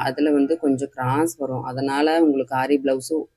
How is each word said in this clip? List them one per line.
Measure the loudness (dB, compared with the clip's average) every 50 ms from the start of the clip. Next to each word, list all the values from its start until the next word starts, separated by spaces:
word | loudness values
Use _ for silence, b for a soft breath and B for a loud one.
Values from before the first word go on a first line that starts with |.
அதுல | -2 -2 -2 0 2 2
வந்து | 4 4 2 2 0 0
கொஞ்சம் | 0 0 0 0 -2 -6 -6
கிராஸ் | -4 -2 -2 0 0 0 -2 -2 -6
வரும். | -6 -6 -6 -6 -6
அதனால | -8 -6 -6 -4 -2 -2 0 2 2 4 4
உங்களுக்கு | 4 4 4 2 0 -2 -2
ஆரி | -2 0 2 2 2
பிளவுஸும் | 2 0 -2 -2 -2 -4 -6 -6 -6 -8 _